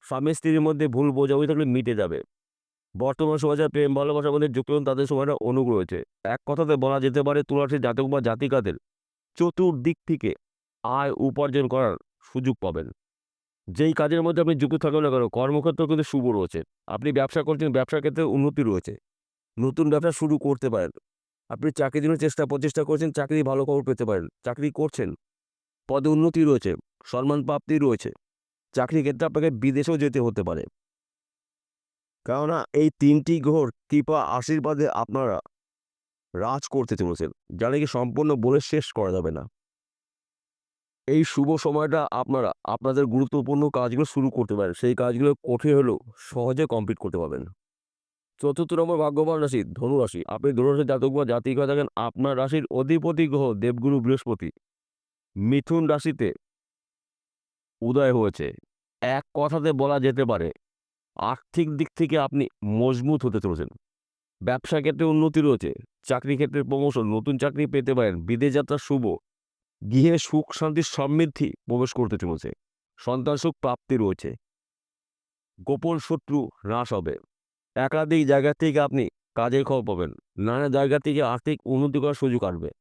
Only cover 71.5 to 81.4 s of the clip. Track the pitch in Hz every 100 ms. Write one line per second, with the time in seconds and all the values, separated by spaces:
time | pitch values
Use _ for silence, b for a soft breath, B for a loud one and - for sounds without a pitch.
71.5 | - - 120 127 - 117 104 87 80 -
72.5 | - _ _ _ _ - 127 127 147 165
73.5 | 147 135 123 _ 131 104 92 73 58 _
74.5 | _ _ _ _ _ _ _ _ _ _
75.5 | _ 92 139 160 165 - 160 - 143 127
76.5 | _ 101 113 123 104 82 55 _ _ _
77.5 | _ _ - 131 156 156 160 143 139 139
78.5 | 147 160 147 143 139 113 _ _ - 120
79.5 | 131 135 135 104 92 85 - _ - 104
80.5 | 123 143 135 139 143 156 143 131 123